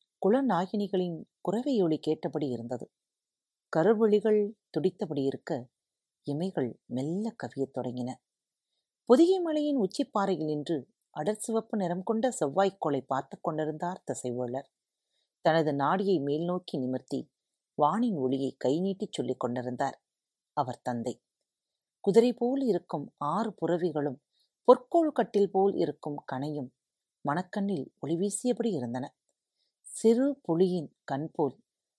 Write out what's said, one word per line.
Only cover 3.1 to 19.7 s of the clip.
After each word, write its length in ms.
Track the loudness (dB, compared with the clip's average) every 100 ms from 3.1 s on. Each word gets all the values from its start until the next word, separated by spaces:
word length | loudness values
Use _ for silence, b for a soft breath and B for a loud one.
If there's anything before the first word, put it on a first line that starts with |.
| _ _ _ _ _ -4 2
கருவிழிகள் 760 | 4 4 4 4 4 2 2 -4 _
துடித்தபடி 540 | 0 0 -2 -6 -2
இருக்க, 440 | -2 -2 -6 -6 -8 _ _ _ _ _ -6
இமைகள் 440 | -4 -2 -2 -4 -6 -8
மெல்ல 480 | -4 -2 -4 -4 -6
கவியத் 360 | -10 -6 -6 -4
தொடங்கின. 360 | -6 -6 -8 -10 _ _ _ _ _ _ _ _
பொதிகை 360 | 6 8 8 4
மலையின் 380 | 2 0 0 0
உச்சிப்பாறையில் 680 | 0 -2 -2 0 0 0
நின்று 440 | -2 -4 -2 -4 -6 _ _
அடர் 260 | -6 -4 -4
சிவப்பு 400 | -2 -4 -2 -4
நிறம் 260 | -2 -4
கொண்ட 340 | -2 0 0 0
செவ்வாய்க்கோளை 600 | -2 2 0 0 -2 -2 -2
பார்த்து 320 | -4 -4 -8
கொண்டிருந்தார் 640 | -6 -4 -4 -4 -6 -8 -8
தசைவேளர். 540 | -8 -6 -4 -4 -6 -10 _ _ _ _ _ _ _
தனது 300 | 2 2 2
நாடியை 500 | 0 0 0 2 0
மேல் 220 | 0 -2
நோக்கி 340 | -2 -4 -4 -4
நிமிர்த்தி 520 | -2 -4 -4 -8 -8 _ _ _ _ 0
வானின் 320 | 2 2 -2
ஒளியை 400 | 0 -2 0 -4 -2
கை 220 | -2 0
நீட்டிச் 320 | -2 -4 -8
சொல்லிக் 280 | -6 -6 -4
கொண்டிருந்தார் 640 | -4 -4 -6